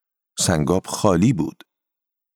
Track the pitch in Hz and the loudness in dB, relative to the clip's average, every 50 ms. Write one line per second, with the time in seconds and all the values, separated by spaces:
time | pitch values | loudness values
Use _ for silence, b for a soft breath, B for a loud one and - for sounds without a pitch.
0 | _ _ _ _ _ _ _ - - - 90 78 73 82 87 95 - - - - | _ _ _ _ _ _ _ -4 -2 -2 0 0 0 0 0 -2 -2 -6 -8 -2
1 | - 107 90 85 95 131 127 82 - - - _ - _ _ _ _ _ _ _ | 0 2 2 4 2 2 2 0 -4 -6 -8 _ -20 _ _ _ _ _ _ _
2 | _ _ _ _ _ _ _ | _ _ _ _ _ _ _